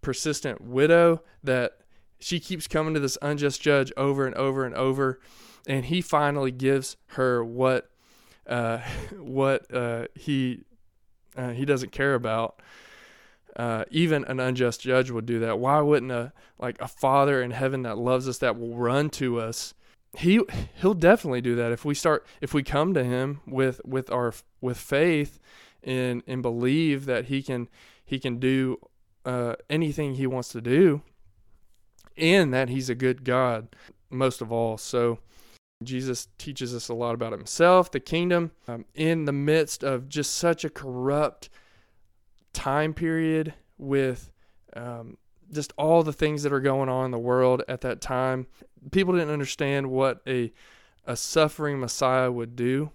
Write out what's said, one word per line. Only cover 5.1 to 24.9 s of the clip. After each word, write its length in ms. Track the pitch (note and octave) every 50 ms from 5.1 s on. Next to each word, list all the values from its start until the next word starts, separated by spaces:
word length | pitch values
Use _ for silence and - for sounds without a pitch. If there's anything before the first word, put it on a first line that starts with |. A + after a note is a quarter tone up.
| C3 - _ - - - - - - - _ -
and 180 | C#3+ C3+ B2
he 160 | B2 E3 F3+
finally 500 | E3+ - - D3+ D3 D3 C#3+ D3 C3+ C3
gives 460 | B2+ B2+ C3 C3 C#3 C#3 C3 - - _ _ _
her 360 | - - C3 B2+ B2 A#2+ A#2
what, 460 | A#2 A#2 B2 C3 C3 C3 B2 - _ _ _ _ _ _ _ _ _ - _ _ -
uh, 320 | C3 A#2+ A#2 A2+ A2+ A2+
<laughs> 380 | A#2 - B2+ - - - - G3+
what, 560 | D#3+ C3+ B2+ C3+ C3+ C3+ C3+ - - - B2
uh, 320 | B2 B2 A#2+ A#2 A#2 A#2 - -
he, 480 | C#3 - - D3 C3+ C3 B2+ B2 - - _ _ _ _ _ _ _ _ _ _ _ _ _ _
uh, 160 | - B2+ B2
he 140 | A#2+ A#2 C3+
doesn't 260 | C#3 D3 C3 C3 G#2
care 220 | - - C3+ C#3 C#3
about. 480 | B2 A#2+ A2+ A2 A2+ A2+ - - _ - - - - - - - - - - - - - - _ _ _ _ -
Uh, 280 | - A#2+ A#2+ A2+ A2 A2 -
even 320 | - D#3+ E3+ E3+ D#3 D3 C3+
an 140 | - C3 C3
unjust 400 | B2+ B2+ B2+ B2 B2+ A#2+ A2+ -
judge 300 | - C3 B2+ C3 B2+ C3
would 140 | A#2+ A2+ A2
do 140 | A#2 A#2+ A#2
that. 200 | A2+ A2+ A2 G2+
Why 220 | A#2+ C3 C#3+ D3
wouldn't 300 | D3 D3 D3+ C#3+ A#2+ C3
a, 200 | B2+ A#2+ A#2+ B2 - _ - _ _ _
like, 220 | - B2 - -
a 80 | - -
father 540 | - - - C3+ C3 C#3 C#3 C#3+ C#3+ C3
in 100 | B2+ A#2+
heaven 320 | A#2 A#2+ C3+ C3+ C3+ C3 B2+
that 140 | A#2+ A2 G#2
loves 300 | A#2+ B2 B2+ B2+ B2+ C3+
us, 100 | B2 -
that 200 | - B2 A2 A#2
will 180 | A#2 A#2 A#2
run 340 | A#2+ A#2+ A#2 B2+ C#3 D3 D3+
to 280 | - - C#3+ B2+ A#2+ A#2
us, 340 | A2+ A2+ A#2 - - - - _ _ - _ _ _ _ - -
he, 240 | - F3 F#3+ A3+ A#3+ - - - - - - -
he'll 120 | - F#3 G#3+
definitely 480 | F3 D#3+ E3+ G#3 A#3 - E3 B2+ B2
do 140 | B2 B2+ A#2+
that 160 | A#2+ A#2+ A#2
if 140 | A#2+ A#2 -
we 80 | D3+ D3
start, 320 | C#3+ - E3+ D3+ - - - - -
if 140 | - C3+ -
we 100 | D3 C#3
come 300 | C#3 C#3 C#3+ D3+ F3+ G3
to 100 | D#3 B2+
him 380 | B2 B2 B2 C3 C#3 C#3+ C#3 -
with, 360 | - C3 C3 C3 C3 B2+ - -
with 260 | - C3 C3 B2 -
our, 220 | - B2+ B2 A#2 A2 - - _ _ _
with 160 | - B2+ B2 -
faith 640 | - -